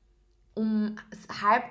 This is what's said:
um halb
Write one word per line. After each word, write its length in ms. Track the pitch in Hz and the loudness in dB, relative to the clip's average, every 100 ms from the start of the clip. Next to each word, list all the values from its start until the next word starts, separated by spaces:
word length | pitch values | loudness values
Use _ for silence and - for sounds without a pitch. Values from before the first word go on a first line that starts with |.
| _ _ _ _ _ | _ _ _ _ _
um 420 | - 220 214 208 214 - - - - | -4 0 2 0 -4 -14 -16 -12 -2
halb 260 | 202 240 247 | 2 4 4